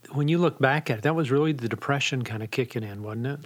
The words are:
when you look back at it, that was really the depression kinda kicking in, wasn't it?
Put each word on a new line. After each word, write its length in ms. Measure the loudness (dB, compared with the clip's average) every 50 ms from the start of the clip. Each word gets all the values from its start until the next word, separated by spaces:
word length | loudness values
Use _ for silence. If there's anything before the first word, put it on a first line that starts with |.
| -18 -6 -2
when 160 | 0 2 2
you 100 | 4 4
look 220 | 4 2 2 2
back 280 | 2 4 4 2 2 0
at 100 | -2 0
it, 40 | 2
that 140 | 0 2
was 160 | 2 2 2 4
really 180 | 4 4 4 2
the 160 | 0 -2 -4
depression 540 | -4 -4 -2 -2 0 0 0 0 -2 -2 -4
kinda 240 | -4 -6 -6 -6
kicking 380 | -4 -4 -4 -4 -2 -4 -6 -8
in, 180 | -8 -8 -10 -8
wasn't 240 | -8 -6 -4 -4
it? 140 | -4 -6 -6 -6